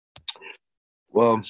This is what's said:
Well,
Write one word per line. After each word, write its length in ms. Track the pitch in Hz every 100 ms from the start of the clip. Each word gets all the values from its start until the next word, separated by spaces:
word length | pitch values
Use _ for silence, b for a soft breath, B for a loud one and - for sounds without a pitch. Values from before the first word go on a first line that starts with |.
| _ - - - B B _ _ _ _ _
Well, 300 | 101 117 113 -